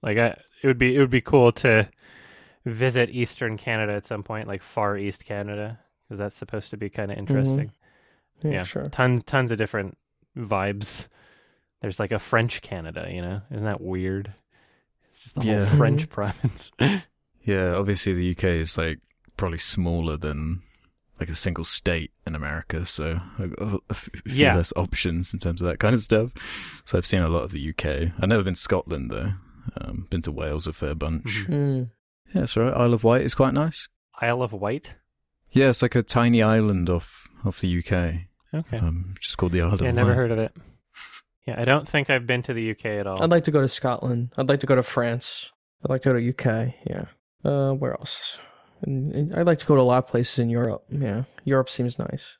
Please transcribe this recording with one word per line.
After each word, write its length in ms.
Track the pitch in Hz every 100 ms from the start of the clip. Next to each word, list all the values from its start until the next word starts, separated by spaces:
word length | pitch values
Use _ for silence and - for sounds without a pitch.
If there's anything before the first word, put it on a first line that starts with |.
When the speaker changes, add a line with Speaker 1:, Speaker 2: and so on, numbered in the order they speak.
Speaker 1:
like, 160 | - 107
I, 200 | 117 - _ _
it 40 | 135
would 120 | 123
be, 160 | 127
it 60 | 131
would 100 | 135
be 120 | 123
cool 280 | - 143 120
to 360 | - 131 110 104 _ - - - - - _
visit 460 | - 113 131 123 120
Eastern 460 | 123 117 - 120 107
Canada 380 | - 110 107
at 120 | 104 -
some 160 | 107
point, 240 | 101 110 110
like 160 | 101
Far 340 | - - 104 101
East 280 | 101 95
Canada, 560 | - 104 101 104 107 113 _ _ _
'cause 100 | 101
that's 180 | 101 -
supposed 340 | - 107 -
to 60 | 104
be 140 | 104
kinda 240 | - 101
Speaker 2:
Mm-hmm. 60 | -
Speaker 1:
interesting. 520 | 101 135 135 135 143 - _ _ _ _ _ _
Speaker 2:
Yeah, 80 | 156
Speaker 1:
Yeah, 100 | 104
Speaker 2:
sure. 240 | 90 - 139
Speaker 1:
tons, 340 | - 127 123
tons 260 | - 135 127
of 60 | 110
different 380 | 107 110 95 - _ _ _ -
vibes. 720 | 110 101 98 101 107 - - _ _ _ _ _ _ _
There's, 180 | 104 92
like, 140 | 104
a 60 | 107
French 400 | - 117 117 -
Canada, 460 | - 95 80 82 82
you 120 | 90
know? 180 | 87 101 98
Isn't 140 | 117
that 160 | 107 101
weird? 520 | 92 92 92 98 101 - _ _ _ _ _ _ _
It's 100 | _
just 140 | -
the 60 | -
whole 100 | 110
Speaker 3:
Yeah. 140 | 104 101 147
Speaker 1:
French 260 | 117 143
Speaker 2:
Mm-hmm. 100 | 156
Speaker 1:
province. 580 | - 101 - 123 - - -
<laughs> 260 | 135 196 - _ _ _
Speaker 3:
Yeah, 320 | - 98 90
obviously 380 | 90 101 98 -
the 140 | 87 90
U 80 |
K 260 | 85 92 85
is, 180 | 80 -
like, 220 | 80 80 _ _ _ -
probably 220 | 92 82
smaller 580 | - - 87 85 82 76
than, 440 | 76 73 78 90 - _ _ _ _ -
like, 80 | 82
a 60 |
single 280 | 78 98 82
state 460 | 82 - - 85 78 _ -
in 80 |
America, 500 | 78 73 76 - 80
so 360 | 87 - 76 82 90 -
a, 60 |
a, 300 | 92 - 107 98
a 40 | _
f-, 180 | - - - -
few 180 | 127 143
Speaker 1:
Yeah. 100 | 90
Speaker 3:
less 160 | 82
options 580 | - 82 - 90 82 92
in 60 | 92
terms 240 | 90 87
of 60 | 87
that 100 | 78
kind 160 | 104
of 60 | 120
stuff. 320 | - 110 90 - - - - - -
So 120 | 92
I've 80 | -
seen 140 | 95
a 60 | 82
lot 160 | 82
of 80 | 60
the 80 | 78
U 120 | 73
K. 400 | - - 69 82 -
I've 100 | 95
never 140 | 113
been 120 | 95
to 60 | 87
Scotland, 500 | - 92 - 80 64
though. 200 | 52 82 98 - - - -
Um, 260 | - - -
been 120 | 92
to 100 | 80
Wales 340 | 73 78 76 80
a 60 |
fair 220 | 76 76 76
bunch. 280 | 78 80 - 107 98
Speaker 1:
Mm-hmm. 60 |
Speaker 2:
Mm. 380 | 147 143 131 123 _ _ _ _
Speaker 3:
Yeah, 80 | 190
it's 120 | - -
all 80 |
right. 100 | 117
Isle 200 | - 120
of 100 | 117
Wight 160 | 113 123
is 120 | -
quite 200 | - 131
nice. 340 | 135 160 - - _ _ -
Speaker 1:
Isle 220 | 117 120
of 100 | 123
Wight? 440 | 101 101 135 - - _ _ _ _ _
Speaker 3:
Yeah, 160 | 127 135
it's, 140 | 120
like, 120 | 123
a 80 | 127
tiny 400 | 113 127 120 117
island 480 | 110 110 107 95 87
off, 380 | 87 - - - -
off 160 | 101 92
the 80 | 92
U 140 | 87
K. 440 | - 90 87 82 90 _ _
Speaker 1:
Okay. 260 | 151 165 117
Speaker 3:
Um, 360 | 87 85 90 92
just 160 | - -
called 140 | 90
the 80 | 90
Isle 160 | 85 98
Speaker 1:
Yeah, 80 | 127
Speaker 3:
of 40 |
Speaker 1:
never 160 | 120 104
Speaker 3:
Wight. 60 | 127
Speaker 1:
heard 140 | 120
of 60 | 113
it. 140 | 110 - - _ _ - - - _ _ -
Yeah, 80 | 113
I 40 | 120
don't 200 | 143 147
think 200 | 151 139
I've 160 | 131 120
been 160 | 123
to 100 | 120
the 80 | 117
U 120 | 110
K 240 | 107 113 104
at 80 | 98
all. 160 | 95
Speaker 2:
I'd 80 | 165
like 140 | 170
to 60 | 165
go 80 | 151
to 80 | 135
Scotland. 640 | - 131 120 131 120 120 -
I'd 120 | 131
like 120 | 139
to 60 | -
go 80 |
to 80 | 131
France. 720 | 120 - 120 117 - - - _ _ _
I'd 60 | -
like 120 | 131
to 60 | 135
go 60 |
to 80 | 123
U 100 | 120
K. 440 | - 127 110 117 - -
Yeah. 180 | - - _ _ _
Uh, 280 | - 143 135
where 200 | 135 131
else? 460 | - - - - - - _ _ _
And, 300 | - 135 139
and 220 | - 147
I'd 120 | 175 175
like 120 | 156
to 80 | -
go 80 |
to 60 | 143
a 20 |
lot 160 | 127 123
of 80 | 123
places 320 | 120 120 -
in 100 | 117
Europe. 340 | 117 120 - _
Yeah, 340 | 143 131 101 127 -
Europe 240 | - 135 131
seems 280 | - 123 -
nice. 380 | - 139 - -